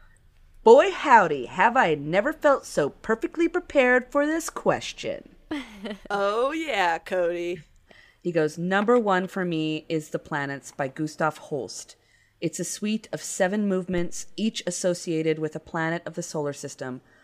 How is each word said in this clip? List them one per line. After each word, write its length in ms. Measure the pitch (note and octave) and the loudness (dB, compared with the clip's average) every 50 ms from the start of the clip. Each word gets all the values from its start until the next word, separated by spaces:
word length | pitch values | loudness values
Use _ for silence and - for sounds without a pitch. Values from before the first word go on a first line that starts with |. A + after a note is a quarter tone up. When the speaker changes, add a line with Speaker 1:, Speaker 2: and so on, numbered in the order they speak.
| - - _ _ _ _ _ _ - _ _ - - | -20 -20 _ _ _ _ _ _ -20 _ _ 4 8
Speaker 1:
Boy, 260 | A3 A#3+ C#4+ F4+ G4+ | 10 10 10 10 6
howdy, 560 | - - - - - A3 F3+ D#3 D3 C3+ A2+ | 0 -2 4 6 8 8 8 6 0 -4 -6
have 300 | A2+ C3 F#3+ G3+ A#3+ A3+ | -8 0 2 2 4 6
I 180 | C4 G#3+ E3+ D3+ | 4 4 4 2
never 380 | C#3 C#3+ D3+ F3 G3+ A3 D4+ | 0 -2 0 0 2 2 2
felt 340 | D#4 - - D4 C4+ C4 - | -4 2 2 4 4 2 0
so 240 | - - E3 D3 - | -4 -2 -2 -2 -2
perfectly 580 | - - - - A3+ A3+ E4+ E4 - D#4+ E4+ E4 | -4 -8 -2 -2 -2 -2 -2 -6 -2 -2 -2 0
prepared 640 | - F4+ - - - C#4+ B3+ B3 B3 B3+ B3 - | 0 -4 -6 0 2 4 4 6 4 2 2 0
for 160 | - C#4+ C#4+ | 0 0 0
this 240 | D4+ D#4+ E4 - - | 0 -2 -4 -4 -8
question. 800 | - - - F#3+ C3+ G#2+ - - - - - G#2 - - - - - - _ - | -10 -2 -2 0 0 0 -4 -10 -12 -10 -8 -8 -10 -10 -14 -20 -20 -20 _ -10
Speaker 2:
<laughs> 100 | D#4 C#4 B3 A3+ G#3+ G3 G3+ - G3+ - - - | -10 -10 -10 -14 -18 -16 -14 -14 -14 -14 -10 -6
Oh, 400 | G3+ G3+ G3 G3+ G#3+ A#3 B3+ C#4 | -4 -2 0 0 0 0 0 0
yeah, 460 | D#4+ D#4+ E4 D4 A3 G3 F3+ E3+ E3 E3+ | -2 -4 -4 -4 0 0 0 0 0 -2
Cody. 640 | - - F#3+ F#3 F3 E3+ F3 E3+ F3 F3 F3 E3 - _ _ - _ _ - - - _ _ _ | -4 -4 -2 0 0 0 -2 -4 -6 -6 -8 -8 -12 _ _ -20 _ _ -20 -20 -20 _ _ _
Speaker 1:
He 120 | - F3 | -6 -2
goes, 260 | D#3+ E3 D#3 D3+ - E3+ | 0 2 0 0 -2 -4
"Number 400 | F3 F3+ F#3+ G3+ G#3+ A#3 B3 B3 | -2 0 0 2 4 4 4 4
one 300 | G#3+ G3+ F#3 F3+ F#3+ F3+ | 4 2 0 0 0 -4
for 160 | - G3 F3+ | -4 -4 -2
me 420 | F3 E3 D#3 D#3 D#3 D#3 D3+ - - | -2 -2 -2 -2 -2 -4 -6 -6 -4
is 220 | D#3+ D#3 D#3 - | -4 -4 -4 -6
The 80 | - D#3 | -8 -10
Planets 540 | - - D#3+ C#3+ C#3 C#3 C#3 C3+ - - | -8 -6 -6 -6 -4 -6 -8 -10 -12 -16
by 160 | - - C#3 C3 | -8 -6 -6 -6
Gustav 500 | - - D#3 D3+ - - E3 D3+ - - | -4 -6 -6 -6 -4 -2 -2 -2 -2 -6
Holst. 560 | - - D3+ C3 G2+ - - - - - - _ _ _ _ _ _ _ _ - | -12 -8 -8 -8 -8 -8 -12 -16 -18 -18 -20 _ _ _ _ _ _ _ _ -8
It's 180 | F3 D#3+ - - | -8 -6 -6 -6
a 40 | E3+ | -8
suite 440 | - - - G#3 G#3+ A3 G#3+ - - | -8 -8 -6 -4 -4 -4 -4 -6 -8
of 100 | - D3+ | -10 -10
seven 460 | - - - - F#3 F3+ G#3 G#3+ G#3 G3+ | -8 -10 -2 0 0 0 0 -2 -2 0
movements, 580 | F#3 F#3 F3 F#3 F3+ F3 F3+ - - - - - - | -2 -2 -2 -2 -2 -2 -2 -2 -4 -8 -10 -10 -6
each 260 | - G#3+ A3 - - - | -4 -4 -4 -4 -4 -8
associated 720 | F3+ F3 - - F3+ F3 - - F3 D#3+ D#3+ D#3+ D#3+ D#3 D#3 | -6 -6 -2 -2 -2 -2 -2 -4 -4 -4 -2 0 0 -2 -2
with 160 | D#3 D3+ - | -4 -6 -8
a 60 | D3+ | -10
planet 420 | _ - - E3 D#3+ D#3+ E3+ E3 - | _ -8 -6 -4 -4 -2 -4 -6 -8
of 100 | - E3 | -10 -10
the 80 | F3 | -10
solar 300 | E3 - - D#3 D3 C#3+ | -10 -8 -6 -4 -4 -4
system." 480 | C#3 - - C#3 - - C3+ B2+ B2+ B2+ _ _ _ _ | -6 -8 -12 -14 -12 -10 -10 -10 -10 -12 _ _ _ _